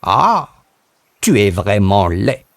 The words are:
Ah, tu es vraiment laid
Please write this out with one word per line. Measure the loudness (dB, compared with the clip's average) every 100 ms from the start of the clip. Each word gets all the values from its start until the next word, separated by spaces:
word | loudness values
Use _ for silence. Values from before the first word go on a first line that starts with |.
Ah, | 0 0 2 0 -4 _ _ _ _ _ _ _
tu | 0 2
es | 2
vraiment | 0 -2 0 2 2 0
laid | -2 -2 -4 _